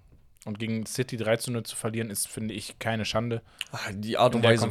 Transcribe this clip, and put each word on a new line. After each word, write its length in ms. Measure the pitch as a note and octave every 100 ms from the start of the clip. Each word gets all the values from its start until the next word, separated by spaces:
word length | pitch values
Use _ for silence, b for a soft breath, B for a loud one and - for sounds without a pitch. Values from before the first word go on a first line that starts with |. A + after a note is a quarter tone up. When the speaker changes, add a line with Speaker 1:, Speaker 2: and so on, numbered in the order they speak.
| - - - _
Speaker 1:
und 140 | - G#2
gegen 260 | A2+ A2
City 320 | G#2+ - B2+ A#2+
drei 220 | G#2+ A2+
zu 120 | -
null 120 | A#2+
zu 120 | G#2+
verlieren, 360 | - A#2 A2 A2+
ist, 180 | G2+ -
finde 240 | - A2
ich, 260 | G2+ - -
keine 280 | A#2 A2+ G#2
Schande. 340 | A2 A#2+ A#2 B B B
Speaker 2:
Ah, 180 | B2+ -
die 280 | G2 G#2+ A2+
Art 160 | B2
und 60 | A#2+
Speaker 1:
In 20 |
der 80 | A#2
Speaker 2:
Weise 140 | A#2
war 40 | A2